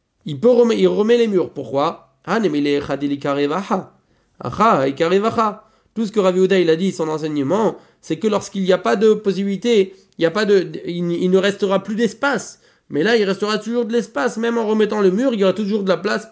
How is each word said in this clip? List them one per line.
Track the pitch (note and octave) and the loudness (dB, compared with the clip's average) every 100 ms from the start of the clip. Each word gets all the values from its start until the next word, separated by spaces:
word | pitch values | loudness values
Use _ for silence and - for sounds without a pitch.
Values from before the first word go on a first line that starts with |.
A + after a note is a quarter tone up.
| _ _ | _ _
Il | - C#3 | -12 0
peut | A3+ | 4
remet-, | A#3+ A#3 G#3+ | 4 4 2
il | F3+ | 2
remet | F3+ G#3+ A#3+ | 2 2 2
les | A3+ | 2
murs. | F#3+ C3 | 0 -2
Pourquoi ? | C#3+ C3+ C3+ D3+ - _ _ | -6 -6 -2 -2 -4 _ _
Ah, | - G#3+ | -6 -2
Nemele | G3 D3 C#3+ C#3+ | 0 0 0 0
Echad | C#3+ C#3 | -2 -4
Elikarevacha. | C#3+ C#3 C#3+ C#3+ C#3+ E3+ G3 G3 - _ _ _ _ _ | -4 -4 -2 -2 -2 -2 -4 -6 -6 _ _ _ _ _
Acha, | B2 - A3 F3 C3+ | -8 0 2 2 0
Elikarevacha. | C3+ E3 F#3+ A3 A3+ A3 G3+ - _ _ - | 0 0 2 0 0 -2 -4 -16 _ _ -8
Tout | |
ce | A3 | -4
que | G#3 | 0
Rav | F#3 F#3 | 2 2
Yehuda, | F#3 F#3+ | 2 4
il | E3+ | 2
a | E3 | 2
dit, | F#3+ | 0
son | F3+ D#3 | -2 -4
enseignement, | D#3 D#3 D3 C#3 G3 G#3 - - _ | -4 -4 -2 0 0 0 -2 -12 _
c'est | - D#3+ | -8 -4
que | A3 | -2
lorsqu'il | G3+ - G3 | -2 -4 -4
n'y | F#3 | 0
a | F3+ | 2
pas | A3+ A3+ | 2 2
de | A3 | 4
possibilité, | G#3+ G3+ F#3 G3 G3 A#3+ A3+ F#3+ - _ - | 2 0 -2 -2 -2 2 2 2 -4 _ -2
il | |
n'y | E3 | 0
a | |
pas | E3 | 2
de, | G#3 G3+ D#3+ D#3 | 2 2 2 -6
il, | - F3 F3 | -8 -4 -4
il | E3+ F3+ | -2 2
ne | F#3+ | 2
restera | G3 G3 G3 F#3+ | 2 0 0 -2
plus | F#3+ | -2
d'espace. | A3 A#3 - C#4 A#3+ - - _ _ - | -2 -2 -2 -2 -2 -6 -14 _ _ -8
Mais | C#3+ | -2
là, | G3+ A#3 | 2 2
il | |
restera | G3 G3 G#3 A3 | 0 -2 -2 -2
toujours | A3 A#3+ A3+ | -2 -4 -2
de | |
l'espace. | A#3 A3+ C#4+ C4 A3 | -2 -2 -4 -4 -2
Même | A#3 A#3 | -2 -2
en | G#3+ | 0
remettant | G#3+ G#3+ G#3+ | 0 0 2
le | F#3+ | 2
mur, | F#3 C4+ | 2 0
il | A3+ | 2
y | |
aura | F#3+ | 2
toujours | F#3 G3+ G#3+ | 0 -2 -2
de | F#3+ | 0
la | E3 | 0
place | G3 A3 - | -2 -4 -6